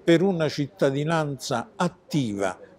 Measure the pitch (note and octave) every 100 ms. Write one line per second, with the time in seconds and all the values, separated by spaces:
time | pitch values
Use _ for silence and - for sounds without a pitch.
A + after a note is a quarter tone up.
0 | - E3 F#3+ F3 D3+ - C#3 - C#3+ C3+
1 | D3+ E3 D3+ C#3 - A#2+ - - F3+ -
2 | - D3+ A#2+ G2 F#2+ F2+ -